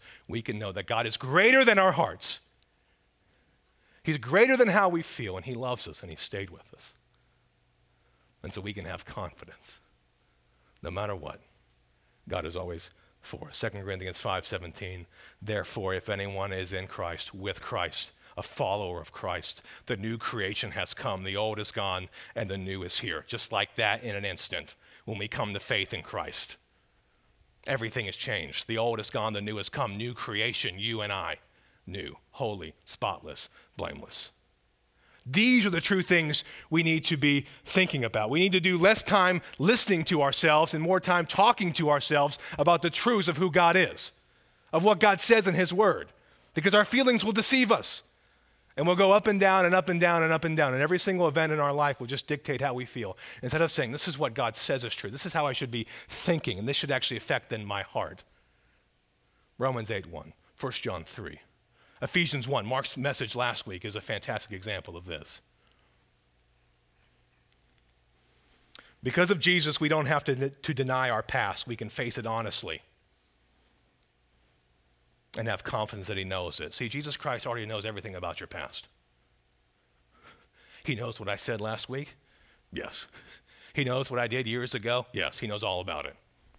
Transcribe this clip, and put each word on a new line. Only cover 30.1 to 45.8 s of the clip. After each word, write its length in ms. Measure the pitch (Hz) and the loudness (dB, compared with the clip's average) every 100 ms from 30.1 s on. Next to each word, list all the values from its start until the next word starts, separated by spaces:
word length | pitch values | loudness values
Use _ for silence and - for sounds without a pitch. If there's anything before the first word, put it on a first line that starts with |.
creation, 640 | - - 104 113 104 107 92 | -8 -6 -2 -2 -2 -6 -4
you 220 | 110 110 | -6 -4
and 100 | 104 | -4
I, 280 | 98 82 73 _ _ _ _ - | -4 -6 -8 _ _ _ _ -12
new, 340 | 95 71 - _ | -10 -12 -14 _
holy, 420 | - 117 101 80 - - | -8 -6 -6 -12 -16 -18
spotless, 640 | - 107 90 78 69 - - _ - | -6 -4 -4 -10 -14 -14 -18 _ -10
blameless. 560 | - - - - - _ _ _ _ _ _ _ _ _ 123 | -8 -10 -12 -12 -12 _ _ _ _ _ _ _ _ _ -2
These 400 | 151 240 254 202 | 4 6 6 6
are 40 | |
the 100 | 170 | 2
true 220 | - 196 | 2 2
things 420 | 170 175 151 147 - - - | 4 2 2 -2 -4 -12 0
we 140 | 160 | 2
need 220 | 165 160 - | 4 2 0
to 100 | 151 | 2
be 300 | 147 143 139 - | 4 2 0 -12
thinking 400 | - 190 185 143 | 0 2 4 2
about. 260 | 113 113 107 | 0 0 0
We 100 | 151 | 4
need 120 | 190 | 4
to 80 | 185 | 4
do 180 | 180 175 | 2 4
less 240 | 185 220 | 6 6
time 380 | - 196 185 180 - - | 4 4 4 2 -4 0
listening 460 | 160 240 - 175 156 | 4 4 4 2 2
to 160 | 156 | 2
ourselves 520 | 139 - 165 151 160 | 2 4 6 6 4
and 100 | 156 | 2
more 160 | 165 185 | 2 2
time 260 | 185 175 165 | 4 2 2
talking 460 | - 214 - 180 | 4 6 6 2
to 160 | 147 151 | 2 4
ourselves 480 | 143 - 147 143 - - - | 4 4 4 4 0 -6 2
about 220 | 151 170 | 4 6
the 80 | 170 | 4
truths 400 | - 240 220 165 | 2 2 4 2
of 80 | 147 | 2
who 120 | 180 | 2
God 260 | 180 170 180 | 6 6 6
is, 340 | 165 - - - _ _ _ _ _ | 4 0 -6 -6 _ _ _ _ _
of 100 | 160 | 4
what 160 | 196 196 | 4 6
God 220 | 214 196 | 6 6
says 260 | - 226 190 | 6 6 6
in 80 | 175 | 2
his 180 | 170 | 2
word, 360 | 180 | 4